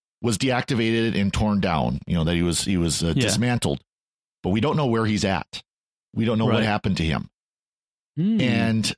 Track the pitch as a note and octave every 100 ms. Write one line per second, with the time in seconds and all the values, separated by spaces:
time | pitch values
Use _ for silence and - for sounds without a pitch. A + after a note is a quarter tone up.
0 | _ _ A#2+ G2+ C3 B2 - A#2+ A2+ A2+
1 | A2+ F#2+ G2 - G#2 G2+ F#2 D#2 A#1+ C2
2 | - E2+ D#2+ E2+ F2 D#2+ - F#2 E2+ C#2+
3 | E2+ C3 A2 G2 A#2+ A#2+ F2 C#2+ - _
4 | _ _ _ _ F2+ G#2+ C#3+ D3+ C3+ A2+
5 | A2 G#2 G2 F2+ - - - _ _ _
6 | _ - A2+ A2 A2+ G#2+ A2 G#2 G#2 F2
7 | D#2+ B1+ G1+ _ _ _ _ _ _ _
8 | _ D3 F#3+ A3 B2+ A#2 A2+ A2 G#2